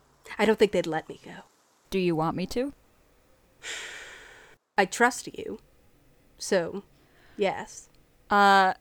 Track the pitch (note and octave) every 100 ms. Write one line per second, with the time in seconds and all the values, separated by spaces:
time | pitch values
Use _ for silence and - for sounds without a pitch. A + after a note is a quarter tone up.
0 | _ _ - - G#3+ G#3+ G#3 F#3 E3 D#3
1 | - - - F#3 - _ _ _ _ F#3+
2 | F3+ D#3 D#3+ - F3+ A#3+ C#4 - _ _
3 | _ _ _ _ _ _ - - - -
4 | - - - - - _ _ - F#3+ -
5 | A#3+ - - - - A3 _ _ _ _
6 | _ _ _ - - F#3+ E3 G3 - _
7 | _ _ _ - F#3+ - - - - _
8 | _ _ - G3+ G3+ G3 F#3+ -